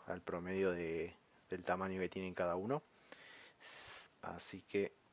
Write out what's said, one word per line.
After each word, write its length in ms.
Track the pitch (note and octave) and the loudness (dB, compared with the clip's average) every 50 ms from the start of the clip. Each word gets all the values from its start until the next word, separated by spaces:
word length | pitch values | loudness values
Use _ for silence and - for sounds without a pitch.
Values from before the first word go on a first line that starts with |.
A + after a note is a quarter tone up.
| - | -6
al 140 | - F2+ F2+ | -4 -4 -4
promedio 520 | - - F2+ F2 F2 F#2 F#2+ F#2+ G2 F#2 | -2 -2 -2 -2 0 0 2 4 4 4
de, 420 | F2 F2 E2+ D#2+ E2 E2 D#2+ F2 - - - _ - - - - | 4 2 0 0 0 0 -2 -2 -6 -12 -20 _ -20 -20 -8 -6
del 140 | F#2 F2+ | -6 -2
tamaño 380 | F2+ - F2+ F#2 F#2+ F#2+ F#2+ F#2+ | 2 2 2 2 2 0 2 2
que 80 | F#2 F2 | 0 0
tienen 260 | - F#2+ F#2 F#2 F2+ | 0 -2 -2 -2 0
cada 220 | - F#2 F2 E2+ | 2 2 4 4
uno. 260 | F2+ F#2+ A#2 C#3 D#3 - - - - - - - - - - - - - - - - - - - - - - - - - - - _ | 2 2 2 2 0 0 -6 -16 -20 -20 -20 -18 -18 -16 -18 -18 -18 -18 -20 -18 -14 -12 -12 -10 -10 -10 -10 -10 -12 -14 -16 -16 _
Así 400 | - F2 F2 F2 - - - F#2+ | -8 -8 -6 -6 -8 -8 -10 -10
que 300 | - - - G2+ G2 - - - _ _ | -6 0 4 4 4 4 0 -8 _ _